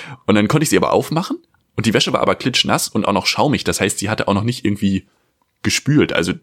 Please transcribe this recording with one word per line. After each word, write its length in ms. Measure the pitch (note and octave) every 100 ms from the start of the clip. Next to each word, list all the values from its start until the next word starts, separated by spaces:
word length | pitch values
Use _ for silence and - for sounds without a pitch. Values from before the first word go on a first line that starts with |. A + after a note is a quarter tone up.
| - C3+ -
und 80 | G#2
dann 120 | G#2
konnte 160 | -
ich 60 | D#3+
sie 80 | F#2
aber 140 | -
aufmachen 460 | G#2 - D#3 G3 E4 _ _ _ -
und 100 | A2
die 80 |
Wäsche 180 | A#2 -
war 100 | B2+
aber 120 | G#2 F2+
klitschnass 520 | C3 B2+ - C3+ -
und 180 | A2 -
auch 60 |
noch 140 | F#2+ -
schaumig, 360 | - C#3 A#2
das 160 | - -
heißt, 200 | G2 -
sie 100 | G2
hatte 180 | - -
auch 60 |
noch 100 | G2
nicht 220 | A2+ A#2+ G#2+
irgendwie 420 | G2+ G2+ F#2+ - _ _ _ _ _
gespült, 520 | G#2+ - - D3 E2
also 200 | - F2+ -